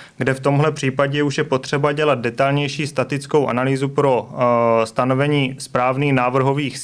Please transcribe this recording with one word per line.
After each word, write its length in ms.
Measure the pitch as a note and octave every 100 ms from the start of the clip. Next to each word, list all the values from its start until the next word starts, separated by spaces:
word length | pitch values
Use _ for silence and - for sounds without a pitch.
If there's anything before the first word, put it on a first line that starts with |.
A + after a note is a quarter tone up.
| - -
kde 180 | B2
v 60 | C3
tomhle 320 | C#3+ C#3+ D#3
případě 500 | D3+ C3+ C3 C#3 D3
už 160 | D3 C#3
je 60 |
potřeba 480 | D3 C3 - D3 D3
dělat 280 | D3 D3+ B2+
detailnější 680 | A#2 A2+ C#3 C#3+ C#3+ C#3+ D3
statickou 640 | C3 B2 C#3 - D#3 B2+
analýzu 400 | A#2+ C3 C3+ C#3
pro, 400 | C#3+ C#3 A#2+ A2+
eh, 580 | - B2 A#2+ A#2 A2+ A2
stanovení 720 | - B2+ C3 D3 D3 C3 C#3
správných 540 | - B2+ B2 C3 D3
návrhových 680 | C3 B2 C3 C3 C#3 C#3 -